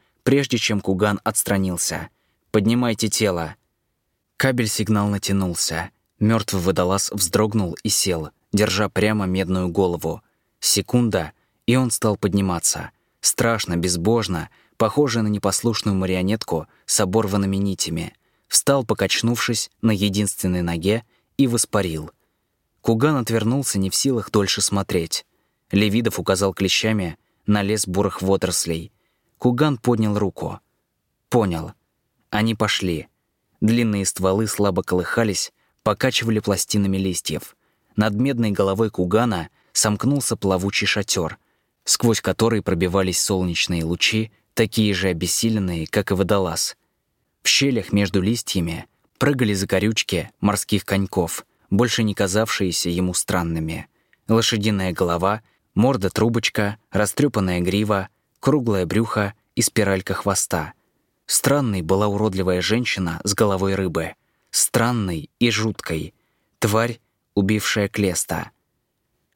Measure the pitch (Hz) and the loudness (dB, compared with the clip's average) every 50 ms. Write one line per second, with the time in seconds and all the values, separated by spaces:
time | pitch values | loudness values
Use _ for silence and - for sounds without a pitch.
0 | _ _ _ _ - - 131 143 135 - 127 110 - - 107 101 - - 98 90 | _ _ _ _ 0 2 2 2 2 0 -2 -2 -2 -2 -2 -2 -2 -2 0 2
1 | 104 104 101 - - 113 110 - - - 104 98 95 92 87 82 - - 85 80 | 2 0 0 0 -2 -4 -2 -2 -2 0 0 0 0 -2 -4 -4 -4 -6 -6 -8
2 | 87 - _ _ _ _ _ _ _ _ - 110 98 110 117 123 123 120 110 - | -10 -12 _ _ _ _ _ _ _ _ 0 2 4 4 2 2 2 0 0 0
3 | 113 104 - - 110 101 90 85 82 80 - _ _ _ _ _ _ _ _ _ | -2 -2 0 0 0 0 0 -2 -4 -6 -8 _ _ _ _ _ _ _ _ _
4 | _ _ _ _ _ _ _ - - 135 127 123 117 107 - - 107 107 107 104 | _ _ _ _ _ _ _ -2 0 0 0 0 0 -2 -2 -2 0 0 2 2
5 | 104 104 101 98 - - 98 98 95 90 85 - - - 80 82 87 - _ _ | 2 0 0 -2 -2 -2 0 0 0 -2 -2 -4 -4 -4 -4 -4 -6 -8 _ _
6 | _ _ _ - 107 107 113 110 104 - - 95 85 92 90 - 90 90 95 98 | _ _ _ 0 0 2 2 0 0 -2 -2 -2 0 0 2 2 2 2 0 0
7 | - - - 104 - - - 104 107 107 104 110 95 85 80 - - 110 - - | -2 -4 -4 -4 -4 0 2 2 2 2 0 -2 -2 -2 -4 -6 -4 -2 -2 0
8 | - 98 87 80 78 73 - _ _ _ - 101 104 98 92 101 107 95 - 95 | 0 0 -2 -2 -4 -8 -12 _ _ _ 0 2 2 2 0 0 -2 -2 0 0
9 | 104 107 107 104 98 92 92 95 95 85 92 92 90 87 85 101 95 90 87 82 | 2 2 2 0 -2 -2 0 -2 0 0 -2 -2 -2 -2 0 2 2 2 0 -2
10 | 85 80 80 - _ _ _ _ _ _ _ - - - - 104 95 - - 123 | -4 -6 -6 -8 _ _ _ _ _ _ _ -6 -2 0 0 0 0 2 2 2
11 | 120 110 101 92 80 78 - _ _ _ _ _ _ - 120 131 131 120 - - | 2 2 2 0 -2 -4 -10 _ _ _ _ _ _ 2 2 2 2 0 -2 0
12 | - 110 101 - - 98 90 98 98 95 87 82 - - - - - - - _ | 0 0 0 0 0 0 0 0 0 0 -2 -2 -2 -2 -2 -4 -6 -14 -16 _
13 | _ _ _ _ - - - - - 117 117 104 - - 87 87 85 92 87 85 | _ _ _ _ -2 -2 0 2 2 2 0 0 -2 -2 -2 -2 0 -2 -2 0
14 | 82 104 117 117 104 92 92 80 78 - _ _ _ _ _ - 113 107 - 143 | 2 2 2 2 0 -2 -4 -6 -6 -10 _ _ _ _ _ 0 0 2 2 2
15 | 147 131 117 117 110 104 104 101 - 101 - - - 120 107 - - 104 98 95 | 2 2 2 0 0 0 0 0 0 0 0 0 0 0 -2 0 0 0 0 0
16 | 92 92 92 92 92 95 110 107 - - 87 80 78 - _ _ _ - - - | 0 0 0 0 0 0 0 -2 -2 -4 -4 -4 -4 -6 _ _ _ -2 0 0
17 | 104 92 92 113 107 98 98 101 98 98 98 98 98 98 92 - - 82 82 82 | 2 2 2 2 2 2 2 0 0 0 0 0 0 -2 -2 -4 -4 -4 -4 -6
18 | 82 76 - _ _ _ _ _ _ - - - - - 139 139 120 - 110 - | -6 -8 -12 _ _ _ _ _ _ -4 -2 0 2 2 2 2 2 0 0 0
19 | 98 95 - - - 117 120 113 - - 117 - - - _ _ - 117 107 92 | 0 0 0 0 0 0 0 0 0 -2 -2 -2 -4 -8 _ _ 2 2 4 4
20 | 104 104 92 104 104 95 - - - 92 90 90 87 85 85 82 80 98 107 113 | 2 2 2 0 0 -2 -2 -2 -2 0 0 0 0 0 -2 0 2 2 0 0
21 | - _ _ _ _ _ _ - 139 123 117 113 - - - 104 95 90 80 78 | -2 _ _ _ _ _ _ 2 2 2 2 0 0 0 0 0 0 0 -2 -6
22 | 78 80 - _ _ _ _ _ _ _ _ _ _ _ _ _ - - 113 113 | -8 -10 -14 _ _ _ _ _ _ _ _ _ _ _ _ _ 0 0 2 4
23 | 131 156 151 135 113 - 113 113 104 110 127 143 131 - - 101 95 92 - - | 4 2 2 2 0 0 0 0 2 2 0 0 0 -2 -2 0 0 0 0 0
24 | - 139 127 113 98 - - 107 98 95 - 101 - - 101 98 95 - - 87 | 0 0 0 -2 -2 0 0 0 2 2 0 0 -2 0 0 -2 -2 0 -2 -2
25 | 82 - - - - _ _ _ _ _ _ _ _ - - 101 107 104 101 117 | -2 -2 -6 -8 -8 _ _ _ _ _ _ _ _ 0 2 2 4 4 2 0
26 | 117 110 - - 90 - 95 90 101 98 90 - 98 92 - - - 110 110 104 | 0 0 -2 -2 0 0 0 2 0 0 0 0 0 0 0 0 0 0 0 0
27 | 92 85 80 - _ _ _ _ _ - 104 104 101 98 107 104 - 95 87 98 | -2 -4 -8 -10 _ _ _ _ _ 0 0 0 0 0 -2 -2 -2 -2 0 0
28 | 98 95 - - 92 92 98 92 - 92 87 - - 85 82 82 85 - _ _ | 0 0 -2 -2 0 0 0 0 0 0 -2 -2 -2 -4 -4 -6 -6 -12 _ _
29 | _ _ _ _ _ _ _ - - 123 123 120 151 151 139 110 - 123 120 110 | _ _ _ _ _ _ _ -2 0 0 2 2 2 0 0 0 0 0 2 2
30 | 110 107 101 104 101 92 - - - - 92 - _ _ _ _ _ _ _ _ | 2 0 0 0 -2 -2 -4 -6 -10 -10 -10 -12 _ _ _ _ _ _ _ _
31 | _ _ _ _ _ - - 120 107 95 82 80 80 85 - _ _ _ _ _ | _ _ _ _ _ -2 0 2 2 2 -2 -4 -6 -10 -14 _ _ _ _ _
32 | _ _ _ _ _ - - 107 107 113 110 107 110 104 - - 98 90 82 76 | _ _ _ _ _ -4 -2 0 0 0 0 0 0 0 -2 -2 -2 -2 -4 -4
33 | - - _ _ _ _ _ _ _ _ _ - - 110 117 120 120 110 104 101 | -6 -10 _ _ _ _ _ _ _ _ _ -2 0 2 2 2 2 2 0 0
34 | 95 - - - 92 95 95 104 113 104 - - 101 101 90 92 90 - 92 90 | -2 -4 -2 0 2 2 2 2 0 -2 0 0 0 0 0 -2 -2 -2 -2 -2
35 | 87 - - 117 117 107 92 - - - _ _ _ _ _ _ - 110 101 - | -2 -2 0 0 0 0 0 -4 -6 -8 _ _ _ _ _ _ -2 -2 0 0
36 | - 131 - - 117 113 110 107 - 104 98 - - - - 104 98 98 95 95 | 0 0 0 0 0 0 0 0 0 0 0 0 -2 -2 0 0 0 0 0 0
37 | 95 95 87 - - - 78 78 - - - _ _ _ _ _ _ _ - 104 | 0 -2 -4 -4 -6 -6 -6 -8 -8 -12 -20 _ _ _ _ _ _ _ -2 0
38 | 107 110 104 107 127 143 135 117 117 104 98 95 98 98 98 101 113 107 - - | 0 0 0 0 0 0 0 0 0 0 0 2 0 2 2 0 0 -2 0 -2
39 | 90 90 101 107 120 117 98 87 80 - _ _ _ _ - - - 107 104 101 | -2 2 2 2 2 2 0 -4 -6 -8 _ _ _ _ -4 0 0 0 0 0
40 | - 127 143 143 - - 113 - - 98 95 90 95 101 - - 107 95 - 107 | 0 0 0 0 -2 -4 -4 -2 0 0 0 2 0 -2 -2 -2 -2 -2 -2 -2
41 | 98 - - 98 82 78 - - _ _ _ _ _ _ _ _ - - - - | -2 -2 -2 -2 -2 -4 -6 -12 _ _ _ _ _ _ _ _ -4 -2 0 2
42 | - - 220 - - 95 92 - 110 117 113 104 - - 92 85 92 87 87 98 | 4 4 2 2 0 -2 0 2 2 2 2 0 0 0 0 0 0 2 2 2
43 | 95 92 87 - - - 101 92 92 87 85 - - - 90 85 80 80 87 - | 2 0 0 -2 -2 -2 0 0 0 -2 -2 -2 -2 -2 -2 -2 -2 -2 -2 -2
44 | - - - 110 113 - _ _ _ _ - - 113 107 - 113 107 104 98 92 | 0 0 0 0 -2 -4 _ _ _ _ -2 -2 0 0 2 0 2 2 2 0
45 | 98 95 90 82 90 87 - - - 113 110 107 98 90 85 82 80 - - 107 | 0 -2 -2 -2 -2 -2 -2 0 0 0 0 0 0 -2 -2 -4 -4 -2 -2 -2
46 | 98 - 101 90 98 85 107 98 95 85 82 - - - - _ _ _ _ _ | 0 0 0 0 2 2 2 2 0 0 -2 -4 -4 -6 -8 _ _ _ _ _
47 | _ _ _ _ _ _ _ _ - - - - 139 139 127 113 92 - 104 101 | _ _ _ _ _ _ _ _ -2 0 2 2 2 2 0 0 -2 0 2 2
48 | 101 92 - 98 90 104 120 113 - - - 95 85 82 82 85 - - _ _ | 2 2 2 2 2 2 0 -2 -2 -4 -2 -2 -2 -2 -4 -8 -12 -16 _ _
49 | _ _ _ - - 143 143 127 123 104 101 92 98 - 98 95 98 110 110 - | _ _ _ 0 0 2 2 2 2 0 0 0 0 0 0 2 2 2 0 0
50 | - - 98 85 78 - _ - - 101 101 98 - - 107 98 - - 98 98 | -2 -2 -2 -2 -4 -4 _ -2 0 0 0 0 -2 0 -2 -2 0 0 -2 -2
51 | 98 95 - 95 85 80 - - - _ _ _ _ - 98 98 123 117 - - | -2 -2 0 -2 -2 -2 -4 -10 -12 _ _ _ _ -2 2 2 2 2 2 0
52 | 113 107 98 - 101 92 92 107 113 110 - - 101 90 85 - - 87 85 90 | 0 0 0 0 0 0 2 0 0 0 0 -2 -2 -2 -2 -2 -2 -2 0 0
53 | 92 90 90 - - - - 90 85 85 82 80 80 80 80 85 82 - _ _ | 0 0 -2 -2 -4 -2 -2 -2 -2 -2 -2 -4 -4 -4 -6 -8 -12 -16 _ _
54 | _ _ _ _ _ - 110 113 113 - 120 107 101 110 104 98 92 92 85 - | _ _ _ _ _ 2 2 2 2 2 0 0 0 0 0 0 0 -2 0 0
55 | 92 85 85 85 90 98 104 110 - _ _ _ _ _ - 98 113 131 135 107 | 0 0 0 0 0 0 0 -2 -6 _ _ _ _ _ 0 2 4 4 2 2
56 | 98 92 - - 110 117 113 117 110 - - - 104 101 107 - _ _ - 107 | 0 -2 0 2 2 2 2 0 -2 -2 -2 -2 -2 -2 -4 -8 _ _ 0 0
57 | 104 101 - - 143 139 - 110 95 92 87 90 87 90 90 104 107 104 104 98 | 0 0 2 0 0 2 2 0 0 0 0 0 0 0 0 0 0 0 0 -2
58 | 95 - _ _ _ _ _ _ - 135 139 147 120 117 101 95 90 82 - 107 | -2 -6 _ _ _ _ _ _ 0 2 2 2 2 0 0 0 0 0 0 0
59 | 117 - - 110 101 98 - _ _ _ - - - - - - 101 98 95 95 | 0 0 0 -2 -2 -2 -4 _ _ _ -4 -2 -2 0 0 0 2 2 0 0
60 | 95 - 92 - - 104 95 - - - - 82 78 - - _ _ _ _ _ | -2 -4 -6 -4 -2 -2 0 -2 -2 -2 -2 -4 -4 -6 -10 _ _ _ _ _
61 | _ _ _ _ _ - - - - - 139 147 135 113 101 92 80 80 95 98 | _ _ _ _ _ -4 -2 0 2 2 2 2 2 0 -2 -2 0 0 2 2
62 | 107 104 101 104 107 107 92 92 92 92 90 90 87 - 110 120 123 - - 98 | 2 2 0 0 0 0 0 0 0 0 0 0 0 0 0 0 -2 -2 -4 -4
63 | 92 82 82 80 - 101 101 - 113 104 98 90 98 98 95 95 95 90 80 85 | -4 -4 -4 -4 -4 -2 2 2 2 2 2 0 0 0 0 0 -2 -2 -2 -2
64 | 80 - - _ _ _ _ _ _ _ - - - - - 123 113 120 123 117 | -4 -6 -8 _ _ _ _ _ _ _ -4 -2 -2 0 2 2 2 2 0 0
65 | 101 92 85 78 71 - _ - 120 120 104 104 110 110 98 - - - 82 80 | -2 -2 -4 -6 -8 -8 _ 0 0 2 2 0 -2 -2 -4 -6 -6 -6 -6 -6
66 | 82 90 - _ _ _ _ _ _ _ _ - - 107 104 110 117 120 113 - | -6 -8 -14 _ _ _ _ _ _ _ _ -2 0 2 2 2 0 0 -4 -8
67 | _ _ _ _ _ _ - 104 98 98 107 104 - - - 110 101 98 - 107 | _ _ _ _ _ _ -2 0 2 2 2 0 0 -2 0 0 -2 -2 0 0
68 | 101 92 87 - - - 82 87 85 - _ _ _ _ _ _ _ _ _ _ | 0 0 0 -2 -4 -4 -6 -6 -8 -10 _ _ _ _ _ _ _ _ _ _
69 | _ _ _ _ _ _ _ | _ _ _ _ _ _ _